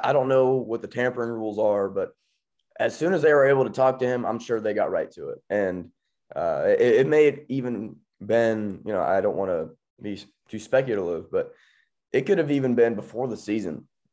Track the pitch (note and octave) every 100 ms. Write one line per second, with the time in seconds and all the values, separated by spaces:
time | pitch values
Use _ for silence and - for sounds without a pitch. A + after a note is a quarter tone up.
0 | B2+ C#3+ C3 C3 C3 C3 A2 A2+ G2+ B2
1 | B2 B2 A#2 A#2 A2 G#2 A2 G2+ G2 G2
2 | - - _ _ _ _ _ - A#2 -
3 | D#3+ F#3 D3+ D3 C3+ C#3 A#2+ G#2 C3 B2+
4 | B2+ B2 G2+ A2+ A#2+ A2+ G#2+ G#2 F2 F2
5 | - - C#2+ - - G#2 F#2+ F2+ E2+ _
6 | _ _ - - E2+ C#2+ E2+ G2+ B2 A2+
7 | D3 D3+ D3+ C#3 - C3+ B2 A2 A2 -
8 | _ - G2+ A2+ A2+ A2 G#2 F#2+ G#2 G2
9 | D#2+ F#2+ G2+ F2+ G2 E2+ D#2+ - _ _
10 | G#2 F#2+ - _ _ A2 - C3 C3+ G#2
11 | F2 E2+ - F#2 E2 - _ _ _ _
12 | _ - C#3 F#3 D3 C#3+ C3 A#2+ A#2 G#2+
13 | G#2 A2 B2+ G#2+ - A2 F#2 D2+ - _
14 | _